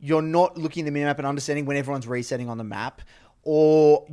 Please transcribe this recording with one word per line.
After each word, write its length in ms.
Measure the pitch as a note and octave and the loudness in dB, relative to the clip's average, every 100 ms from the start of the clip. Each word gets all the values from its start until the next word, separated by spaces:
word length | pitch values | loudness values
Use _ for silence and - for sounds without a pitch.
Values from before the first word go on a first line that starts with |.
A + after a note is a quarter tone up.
you're 220 | C#3+ D#3 | -2 -2
not 360 | D#3+ E3+ F3+ E3+ | 0 2 2 0
looking 280 | D#3 F3 D3+ | -8 -6 -6
at 60 | |
the 40 | C#3+ | -2
minimap 160 | D3 C#3+ | -2 -4
and 80 | C#3 | -4
understanding 380 | C#3+ D3 D3 | -6 -4 -4
when 140 | C#3 C#3+ | -4 -4
everyone's 280 | C3 C#3 A#2 | -4 -6 -6
resetting 440 | B2 A#2+ B2+ A#2+ | -6 -6 -6 -6
on 80 | A2+ | -8
the 60 | |
map, 360 | A2 G#2 A#2+ - - _ _ _ | -8 -8 -10 -12 -20 _ _ _
or 600 | - D3+ D#3 D#3 D3+ D3 - | -2 4 6 8 6 6 2